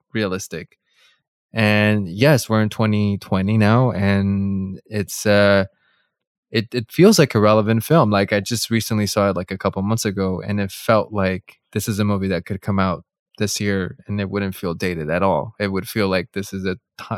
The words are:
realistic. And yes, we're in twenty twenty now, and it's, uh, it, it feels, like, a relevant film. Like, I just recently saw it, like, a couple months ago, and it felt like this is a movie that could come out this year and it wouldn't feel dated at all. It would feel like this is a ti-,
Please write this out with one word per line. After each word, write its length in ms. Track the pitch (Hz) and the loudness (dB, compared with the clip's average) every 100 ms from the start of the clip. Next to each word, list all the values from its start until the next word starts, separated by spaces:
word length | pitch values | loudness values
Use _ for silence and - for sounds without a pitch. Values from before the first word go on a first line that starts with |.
| _ | _
realistic. 640 | 113 104 92 - 82 - _ _ _ _ _ _ _ _ | -4 -4 -4 -8 -14 -14 _ _ _ _ _ _ _ _
And 540 | 117 107 104 104 104 92 | -2 2 2 2 0 -2
yes, 420 | 92 139 135 - | 2 4 4 2
we're 120 | 110 | 0
in 80 | 107 | 0
twenty 480 | - 110 104 104 98 | 0 0 0 0 -2
twenty 400 | - 95 95 110 | -2 -2 0 2
now, 340 | 104 117 127 | 4 4 2
and 920 | 95 98 98 98 98 98 98 95 95 - | 2 2 2 2 0 -2 -4 -6 -10 -8
it's, 400 | 107 98 - 107 | -6 -6 -4 2
uh, 400 | 104 101 98 95 _ _ _ _ _ _ _ _ | 4 6 4 2 _ _ _ _ _ _ _ _
it, 220 | 113 110 | -4 -4
it 180 | 123 107 | -6 -4
feels, 260 | - 190 208 | 4 6 6
like, 180 | 139 110 | 4 4
a 40 | |
relevant 440 | 107 107 107 113 | 4 4 4 0
film. 260 | - 160 117 | 2 4 4
Like, 240 | 101 98 | 2 2
I 60 | 104 | -2
just 280 | 98 113 - | -2 -6 -2
recently 380 | 113 - 107 104 | -2 -2 -2 -2
saw 220 | - 101 | 0 0
it, 80 | 92 | 0
like, 140 | 95 | -4
a 60 | 95 | -4
couple 240 | 98 95 | -4 -2
months 220 | 98 113 110 | -2 -2 -2
ago, 360 | 95 95 90 | -2 -2 -4
and 180 | 101 104 | -4 -4
it 120 | 98 | -4
felt 420 | - - 110 - | -4 0 2 2
like 460 | 104 95 92 - _ _ | -2 -2 -2 -8 _ _
this 160 | 107 110 | -6 -4
is 120 | 101 | -2
a 60 | 104 | 0
movie 240 | 101 95 | 0 -2
that 160 | 87 - | -4 -4
could 160 | 98 | -8
come 180 | - 98 | -4 0
out 240 | 92 85 - _ _ - | 0 -2 -10 _ _ -8
this 240 | 104 - | -6 -4
year 360 | 101 98 90 - - | -2 -2 -4 -10 -8
and 140 | 101 | -6
it 100 | 95 | -4
wouldn't 240 | 101 98 | -4 -6
feel 200 | - 92 | -6 -6
dated 360 | 85 92 85 76 | -4 -4 -4 -4
at 140 | 87 | 0
all. 300 | 98 82 - - | 0 0 -4 -6
It 100 | 104 | -4
would 180 | 95 92 | -4 -6
feel 220 | 113 98 | -4 -2
like 240 | 92 87 | -2 -4
this 180 | 98 98 | -10 -8
is 140 | 98 95 | -6 -6
a 100 | 92 _ - | -8 _ -18
ti-, 180 | - | -10